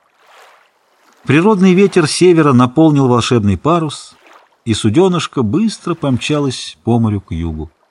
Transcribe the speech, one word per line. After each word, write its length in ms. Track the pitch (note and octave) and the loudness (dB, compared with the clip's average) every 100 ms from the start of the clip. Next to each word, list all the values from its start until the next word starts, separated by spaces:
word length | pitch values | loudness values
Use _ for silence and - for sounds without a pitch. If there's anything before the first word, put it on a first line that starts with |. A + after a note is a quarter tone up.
| _ _ _ - - _ _ _ _ _ _ _ | _ _ _ -20 -20 _ _ _ _ _ _ _
Природный 500 | - C#3+ G3 G#3+ F#3+ | -2 0 2 2 2
ветер 320 | F3+ G3+ - D#3 | 4 2 2 -2
севера 460 | - F3+ E3 D3 | 2 2 4 4
наполнил 540 | B2 B2+ C#3+ D#3+ C#3+ C3 | 2 2 2 2 2 2
волшебный 520 | A#2+ - B2 G2+ F#2 | 0 0 0 0 -2
парус, 560 | C#3+ E3+ D#3 - - _ _ - _ _ | -2 -2 -4 -10 -18 _ _ -20 _ _
и 100 | - | -6
суденышко 680 | G#2+ A2 A#2 F#3+ F3 - - | -2 0 2 0 0 -4 -4
быстро 520 | A2 C#3 A3 - - | -2 -2 -2 -4 -10
помчалось 840 | E3 C#3+ B2 - D3+ C#3+ B2 - - | -6 -4 -4 -4 -4 -4 -6 -14 -10
по 140 | - A#2 | -2 0
морю 220 | A2+ G2+ | 0 -4
к 120 | - | -8
югу. 380 | D#2+ E2 D#2 D#2 _ _ | -8 -8 -8 -12 _ _